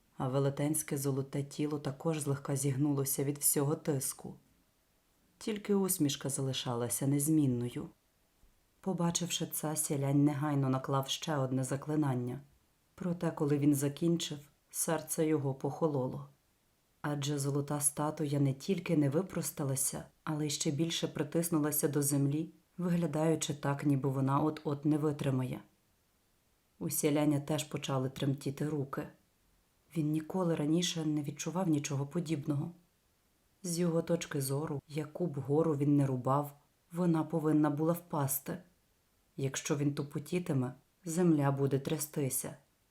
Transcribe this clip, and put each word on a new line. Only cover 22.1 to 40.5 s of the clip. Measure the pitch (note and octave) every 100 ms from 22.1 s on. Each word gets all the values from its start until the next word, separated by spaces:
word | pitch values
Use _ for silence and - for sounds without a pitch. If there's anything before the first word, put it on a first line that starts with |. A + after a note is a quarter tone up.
| C#3+ C#3 D3 E3+ - _ -
виглядаючи | F3 F3 D#3+ D3 D#3+ D#3 -
так, | C#3+ C#3 C#3 C#3+
ніби | C3+ C#3
вона | C3+ C3+ C#3
от-от | D#3 D3+ D#3 C#3+ D3+
не | D3+
витримає. | D3+ C#3+ C#3 C3 B2+ - - _ _ _ _ _ _ _ _ _ _ -
У | F3
Сіляня | - D#3 D3 D3 C#3+
теж | C#3+ D3+
почали | - C#3+ C#3+ C3+ C3
тремтіти | - C#3+ C#3 C#3 C#3 D3
руки. | D3+ C#3 - D3 - _ _ _ _ _ _ _ E3+
Він | D3+
ніколи | D#3 D#3 F#3+ F3 D3+
раніше | D3 D#3+ F3 E3 D#3
не | D3+
відчував | C#3+ - E3 D#3+ F3+
нічого | D3 C#3+ C#3 C#3
подібного. | F3 D#3 D#3 C#3+ C#3+ F3 - _ _ _ _ _ _ _ _
З | F3+ E3
його | F3 E3
точки | E3 E3+ - D3
зору, | C3+ C#3 D#3+ C#3+ -
яку | D3 D3 - F3
б | C#3
гору | A#2 D3 E3 D3
він | C#3+ C#3+
не | C3+
рубав, | B2+ B2+ C#3 C#3+ - _ _ _
вона | E3+ F3 D#3+
повинна | D#3 E3 D#3 D3+ D3+
була | C#3+ D#3+
впасти. | E3+ - D#3 C3+ - - E3+ - _ _ _ _ _ _ -
Якщо | C3+ - - D3
він | C#3+
тупотітиме, | C#3+ C#3+ - - F3+ F3+